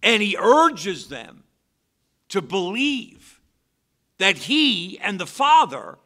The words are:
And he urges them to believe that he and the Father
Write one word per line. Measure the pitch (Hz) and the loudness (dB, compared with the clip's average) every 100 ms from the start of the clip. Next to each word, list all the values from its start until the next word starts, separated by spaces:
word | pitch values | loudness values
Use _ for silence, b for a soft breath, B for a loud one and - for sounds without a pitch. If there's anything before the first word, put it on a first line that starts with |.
And | 202 226 | 2 0
he | 208 185 | 0 0
urges | 202 285 330 226 170 170 127 | 4 6 4 0 -8 -10 -10
them | 131 113 67 _ _ _ _ _ _ _ _ _ | -16 -16 -20 _ _ _ _ _ _ _ _ _
to | 196 | -6
believe | 143 190 175 214 285 269 - - - _ _ _ _ _ _ _ _ _ | -4 -4 -4 -2 -2 -4 -8 -20 -20 _ _ _ _ _ _ _ _ _
that | 190 170 | 0 0
he | 147 285 294 202 175 - | 0 2 2 0 -4 -8
and | 196 196 | -6 -6
the | 175 | -8
Father | - 277 320 247 135 87 - | -2 4 4 4 -2 -12 -18